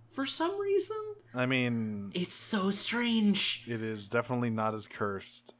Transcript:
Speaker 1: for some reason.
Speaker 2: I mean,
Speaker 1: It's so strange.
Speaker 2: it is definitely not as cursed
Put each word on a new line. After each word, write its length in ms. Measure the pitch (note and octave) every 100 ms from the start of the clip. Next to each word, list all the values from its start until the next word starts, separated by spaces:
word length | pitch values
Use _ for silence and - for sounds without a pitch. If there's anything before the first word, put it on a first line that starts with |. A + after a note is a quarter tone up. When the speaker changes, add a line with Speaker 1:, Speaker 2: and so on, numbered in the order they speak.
| -
Speaker 1:
for 140 | -
some 340 | C4+ - E4 G4+
reason. 380 | G4+ G4 - G#4+ G#4+ G#4 -
Speaker 2:
I 100 | B2+ B2+
mean, 640 | C3 B2 A#2 A2 G#2 G2+
Speaker 1:
It's 200 | C3 F3
so 360 | - - G#3+ F#3+
strange. 920 | G3+ - A3+ A#3+ A3+ G#3 G3+ - - -
Speaker 2:
it 140 | A#2
is 260 | A2 A2 G2
definitely 420 | A#2+ A#2 B2 A#2+
not 240 | A2 A2
as 140 | G#2+ G#2
cursed 680 | - G#2 G2 - - - -